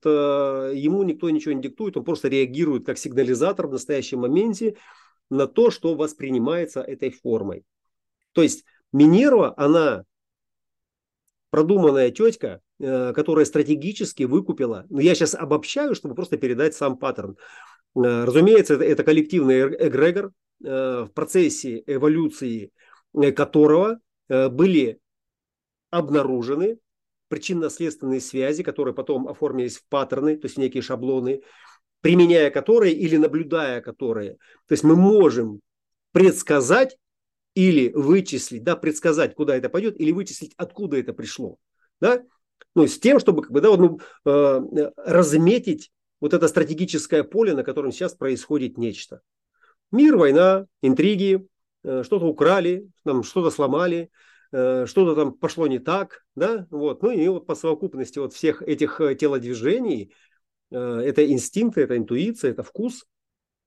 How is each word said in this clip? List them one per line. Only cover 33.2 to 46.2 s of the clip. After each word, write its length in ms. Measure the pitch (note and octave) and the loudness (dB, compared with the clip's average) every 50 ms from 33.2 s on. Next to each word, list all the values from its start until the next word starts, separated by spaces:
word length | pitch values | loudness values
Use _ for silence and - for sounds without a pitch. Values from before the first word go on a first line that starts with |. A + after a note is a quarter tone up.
| D#3 D#3 C#3 D#3+ E3 C#3+ D#3+ E3 D3+ C3+ B2 A#2+ | 2 2 0 -2 -4 -2 -4 -4 -2 -4 -6 -8
которые. 520 | A2+ B2 A2+ - C3+ A#2+ A2+ A2 G#2 F#2+ - - _ _ _ _ _ | -10 -12 -12 -8 -6 -6 -6 -6 -8 -10 -12 -16 _ _ _ _ _
То 60 | _ D3+ | _ -2
есть 120 | - - | 2 4
мы 120 | D3+ D#3+ | 6 6
можем 640 | E3+ F#3 G3 G#3+ G#3 F#3 D3 A2+ A#2+ A#2 A2 G#2 G#2 - _ _ _ _ _ _ _ _ _ - | 8 8 6 6 6 6 6 4 2 -2 -6 -8 -14 -18 _ _ _ _ _ _ _ _ _ 2
предсказать 840 | F3+ F#3+ F#3+ D3+ - - - D#3 C#3+ B2+ B2 F3 B3 C4+ C4 - _ _ _ _ _ _ _ _ _ _ _ _ | 6 6 6 4 2 0 0 0 0 2 2 2 2 2 0 -2 _ _ _ _ _ _ _ _ _ _ _ _
или 340 | G3 F#3 F#3 F3 D3 B2+ A#2+ - | 2 2 4 4 4 2 2 0
вычислить, 720 | D3+ C3+ C#3 F3 G3 F#3 - C#3 B2+ - - B2 A2+ A#2 | 0 2 4 4 2 2 -2 -6 -8 -8 -10 -12 -8 -4
да, 140 | F3 E3+ | -4 -4
предсказать, 580 | E3+ - D#3+ D3+ - - E3+ D#3 D#3 D3 A#2 - | -2 -4 -6 -6 -2 -2 0 0 0 0 -2 -4
куда 220 | - D3+ C#3+ C3+ | -4 -2 -2 -2
это 120 | B2+ B2+ - | -2 -4 -4
пойдет, 280 | - F3 G#3 A3+ G#3 - | -4 -4 -4 -4 -4 -2
или 140 | D#3 D3+ E3+ | -2 -2 -2
вычислить, 420 | F#3 G3 - - - - - _ | -2 -6 -8 -12 -16 -18 -18 _
откуда 400 | - F3 - - G3 G#3 E3+ C#3+ | -14 -14 -14 -10 -10 -8 -4 -4
это 160 | C3 A#2+ - - | -4 -4 -6 -10
пришло, 440 | - A#2 G#2 - - B2+ F#2 - _ _ _ _ _ _ _ _ _ | -12 -14 -14 -12 -12 -12 -12 -12 _ _ _ _ _ _ _ _ _
да? 220 | - G#3+ B3 B3 B3+ _ _ _ _ _ _ _ _ _ _ | 0 0 0 0 -2 _ _ _ _ _ _ _ _ _ _
Ну, 100 | E3+ D3+ | 2 2
с 120 | C3 - - | 2 2 0
тем, 200 | - A3+ C#4+ C4 | 2 4 4 4
чтобы, 240 | - - F3+ D3 - | 4 2 0 0 -4
как 80 | - | -2
бы, 100 | A#2+ C#3+ | 0 2
да, 100 | D#3+ A3 | 4 4
вот, 100 | G#3 F3+ | 6 6
ну, 180 | F3+ E3 D#3+ D#3 - - - _ _ | 4 4 2 -2 -10 -20 -20 _ _
э, 680 | D3 C#3 C#3+ C#3+ C#3 C3+ C3+ C3+ - - D3+ D3 C#3+ - | 2 2 4 4 4 2 0 -2 -4 -4 -4 -4 -4 -6
разметить 960 | - - - E3+ F3 F3+ D3+ D3 D#3+ E3 F3 A3+ B3 - G#3 D#3+ G2+ - - _ _ _ _ _ _ | -10 -4 2 4 4 4 4 2 4 4 4 4 2 0 -4 -6 -6 -10 -16 _ _ _ _ _ _